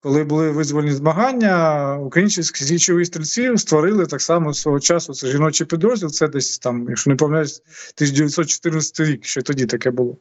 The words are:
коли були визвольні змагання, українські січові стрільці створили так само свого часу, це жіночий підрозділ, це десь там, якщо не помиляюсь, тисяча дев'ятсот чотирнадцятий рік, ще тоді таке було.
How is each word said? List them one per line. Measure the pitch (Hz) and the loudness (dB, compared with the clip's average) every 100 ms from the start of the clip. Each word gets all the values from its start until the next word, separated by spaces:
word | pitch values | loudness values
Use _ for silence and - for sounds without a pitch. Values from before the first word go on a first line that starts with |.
коли | 143 143 | 2 0
були | 147 156 160 | 2 0 0
визвольні | 147 147 147 147 | 0 0 0 0
змагання, | 135 147 160 254 254 214 180 160 147 139 143 | 2 0 2 0 2 2 4 2 2 -2 -4
українські | 135 165 202 185 160 - | 0 2 2 0 -4 -4
січові | 139 170 175 175 | -2 0 2 2
стрільці | 170 175 156 233 254 220 | 0 -4 -4 -2 0 0
створили | - 156 170 214 160 | 2 2 4 2 0
так | 139 | -2
само | - 170 151 | 0 0 0
свого | 139 156 143 | -2 0 0
часу, | - 170 156 | 2 0 -2
це | 131 131 | -6 -2
жіночий | 143 151 143 156 | 2 2 0 -2
підрозділ, | 165 202 233 165 | 0 2 0 -4
це | - 151 | -2 0
десь | 139 - - | 0 -4 -4
там, | 127 120 120 | -4 -4 -4
якщо | 120 143 | -2 0
не | 135 | 2
помиляюсь, | 151 156 147 - _ - - | 2 2 -2 -8 _ -20 -20
тисяча | - 147 139 | -2 0 2
дев'ятсот | 151 156 156 | 0 0 -2
чотирнадцятий | - 170 156 151 - 156 | -2 -2 -2 -4 -2 -2
рік, | 127 | -2
ще | - 139 | -6 -6
тоді | 127 139 120 | -4 -2 -2
таке | 117 131 | 0 -2
було. | 123 123 120 | 0 -2 -4